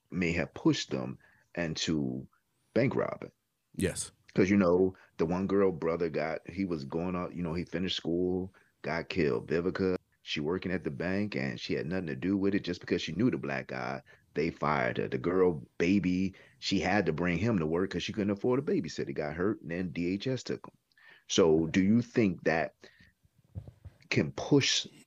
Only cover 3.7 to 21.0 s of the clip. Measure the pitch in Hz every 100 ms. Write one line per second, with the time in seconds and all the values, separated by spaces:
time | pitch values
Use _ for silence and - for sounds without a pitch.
3.7 | - 87 - - - - - 95 101 90
4.7 | 90 95 92 - - 82 90 95 98 98
5.7 | 82 82 82 85 76 78 78 - 85 98
6.7 | 82 67 82 90 90 90 78 87 90 85
7.7 | 82 92 - - 87 92 92 92 - _
8.7 | _ - 80 78 - 76 60 - 82 87
9.7 | - 95 92 _ _ - - 73 92 95
10.7 | 90 82 67 82 95 104 71 67 58 -
11.7 | 78 64 92 85 65 87 101 98 98 85
12.7 | 90 - 87 - 80 120 71 69 67 64
13.7 | 64 62 67 - - _ - 82 - 73
14.7 | 73 60 62 52 65 73 90 90 80 -
15.7 | - 85 101 90 90 95 90 - _ -
16.7 | 98 90 104 87 78 87 85 110 107 78
17.7 | 82 95 92 - 104 101 101 123 127 156
18.7 | 190 90 - - 69 76 78 95 110 -
19.7 | 85 92 78 87 98 131 131 - - -
20.7 | - _ _